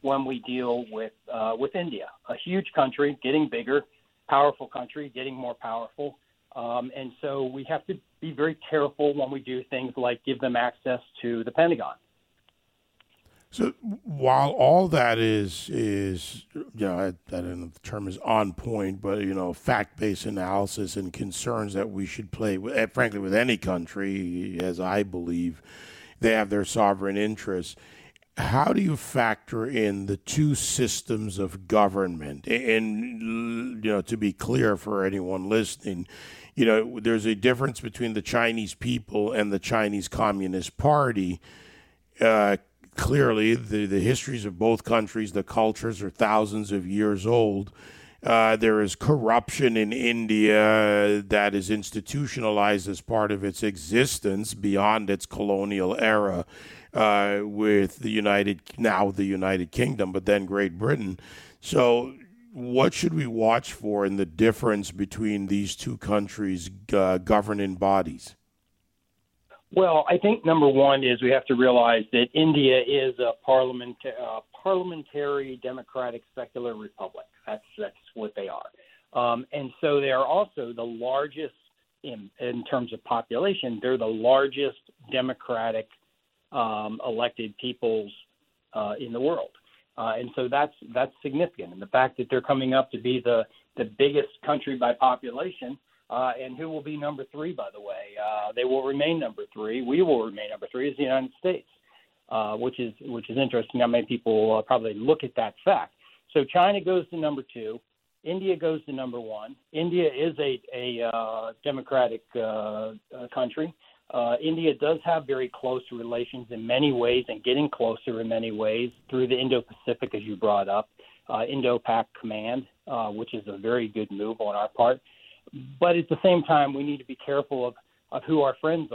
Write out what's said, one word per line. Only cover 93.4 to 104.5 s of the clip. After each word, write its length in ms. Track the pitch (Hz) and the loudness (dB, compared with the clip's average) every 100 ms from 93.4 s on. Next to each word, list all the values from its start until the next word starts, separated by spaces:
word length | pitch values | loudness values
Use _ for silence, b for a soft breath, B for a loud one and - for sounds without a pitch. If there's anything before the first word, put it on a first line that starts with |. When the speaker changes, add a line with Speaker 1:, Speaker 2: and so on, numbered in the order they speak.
| 110 b b - | 0 b b -8
Speaker 1:
the 80 | 113 107 | -8 2
biggest 320 | 139 147 143 - - | 2 2 -2 -6 -4
country 300 | 147 143 131 | -2 -2 -2
by 160 | 120 | 0
population, 840 | 120 131 - 127 120 180 185 247 - _ _ _ | 2 2 2 -6 -8 -8 -8 -14 -14 _ _ _
uh, 220 | 120 127 120 | -4 -2 -4
and 160 | 131 127 | -10 -10
who 120 | 160 | -10
will 140 | 156 | -8
be 140 | 143 151 | -8 -8
number 280 | 147 147 135 | -8 -8 -12
three, 200 | 147 160 | -10 -10
by 160 | 151 101 | -8 -10
the 80 | 101 | -10
way, 360 | 101 95 101 104 | -12 -10 -12 -8
uh, 300 | 104 107 104 | -6 -4 -6
they 100 | 113 | -2
will 200 | 127 135 | 0 0
remain 340 | 131 139 147 165 | 0 0 0 0
number 240 | 127 110 104 | -2 -8 -14
three. 300 | - 107 120 | -8 -6 -4
We 200 | 120 147 | 0 4
will 220 | 180 131 | 4 4
remain 260 | 110 101 104 | 0 -6 -10
number 160 | 107 - | -10 -10
three 200 | 127 143 | -6 -6
as 60 | 131 | -2
the 60 | |
United 280 | 139 131 131 _ | 0 0 -2 _
States, 280 | 185 185 _ _ b b b b _ | -4 -4 _ _ b b b b _
uh, 280 | 117 107 107 | -4 -2 -2
which 220 | 120 127 | -4 -4
is, 140 | 120 107 | -8 -8
which 300 | - 117 110 | -12 -10 -6
is 80 | 117 | -2
interesting 420 | 135 120 110 123 | 0 0 -2 0
how 60 | 120 | 2
many 200 | 120 113 | 2 0
people, 500 | 117 113 110 110 | -4 2 4 4